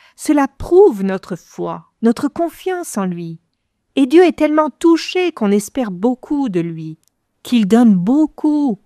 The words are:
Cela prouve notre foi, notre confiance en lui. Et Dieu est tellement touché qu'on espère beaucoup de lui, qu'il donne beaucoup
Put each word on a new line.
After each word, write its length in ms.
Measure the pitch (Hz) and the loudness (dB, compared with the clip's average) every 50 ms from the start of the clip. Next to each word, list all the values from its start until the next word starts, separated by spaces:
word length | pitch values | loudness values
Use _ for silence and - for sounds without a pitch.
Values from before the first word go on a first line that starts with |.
| _ _ _ | _ _ _
Cela 320 | - - - 302 294 277 269 | -6 -2 0 0 0 0 -2
prouve 560 | _ - - - 349 370 415 370 226 190 196 | _ -8 -4 2 4 6 6 6 4 0 -4
notre 320 | 190 190 190 - - 185 | -4 -4 -6 -8 -10 -12
foi, 560 | - _ _ _ - 175 170 170 165 - _ _ _ | -12 _ _ _ -10 -10 -10 -10 -12 -16 _ _ _
notre 240 | 220 233 - - - | -2 -2 0 -2 -4
confiance 720 | 277 - - 339 320 - - - 370 370 359 330 - - 214 | -6 -4 -6 -6 -6 -8 -10 -8 -8 -8 -8 -8 -8 -8 -6
en 60 | 190 | -6
lui. 340 | 185 175 170 170 165 165 - _ _ _ _ _ _ _ _ _ _ - | -6 -6 -8 -10 -12 -14 -16 _ _ _ _ _ _ _ _ _ _ -4
Et 120 | 269 277 | -2 0
Dieu 180 | 254 302 339 370 | 4 4 6 4
est 120 | 330 - | 4 2
tellement 340 | - 302 302 302 311 311 294 | 0 -2 0 0 0 -2 -2
touché 600 | - - - 339 330 311 - - - 370 359 339 | -2 0 2 2 2 2 0 -4 -4 -4 -4 -4
qu'on 220 | - - 220 196 | -4 -2 -2 0
espère 400 | 202 208 202 - - 269 247 208 | 0 0 -2 -4 -6 -6 -6 -6
beaucoup 560 | 180 175 196 247 247 - - - 302 285 277 240 | -4 -4 -2 -2 -2 -4 -6 -6 -4 -4 -4 -2
de 100 | 175 175 | -4 -4
lui, 400 | 165 170 165 160 156 156 156 - _ _ _ _ _ _ _ _ - | -4 -6 -8 -10 -12 -14 -14 -18 _ _ _ _ _ _ _ _ -6
qu'il 240 | - 254 233 214 180 | -2 0 0 2 4
donne 260 | 220 233 247 226 196 | 4 4 6 6 4
beaucoup 880 | 180 170 214 262 302 311 294 _ - - 302 294 294 294 262 202 - _ | 4 2 0 2 2 0 0 _ -4 -2 -2 0 0 0 -2 -4 -6 _